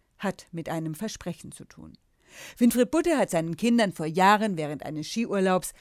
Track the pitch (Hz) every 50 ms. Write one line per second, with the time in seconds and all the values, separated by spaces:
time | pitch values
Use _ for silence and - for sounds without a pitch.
0 | _ _ _ - - 190 180 - - _ - 165 156 - 165 165 160 160 156 -
1 | 226 220 - - - 180 165 - - 139 - - - - - - - - - -
2 | _ _ _ _ _ _ - - - - - - 247 240 233 240 247 - - 320
3 | 330 349 320 262 196 - - 165 160 165 165 - 214 240 233 233 220 190 - -
4 | 160 160 156 185 185 196 214 202 220 220 185 160 151 147 151 - - - 156 151
5 | 151 - - 226 233 - 190 196 190 185 185 185 - - - -